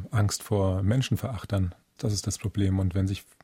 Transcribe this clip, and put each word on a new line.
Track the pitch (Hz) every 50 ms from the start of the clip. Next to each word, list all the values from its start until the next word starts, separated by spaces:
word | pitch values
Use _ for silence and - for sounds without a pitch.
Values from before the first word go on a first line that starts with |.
| 92 - -
Angst | 104 104 101 - - -
vor | - 107 101 95 95 92 95 98
Menschenverachtern. | 98 113 135 127 - 113 - - - 117 98 - - - 98 95 90 87 - _ _ _
Das | - - 113 104
ist | 95 -
das | - 98 -
Problem. | - 104 - - 98 95 95 98
Und | 95 92 85
wenn | 95 95
sich | 95 98 - - - _ -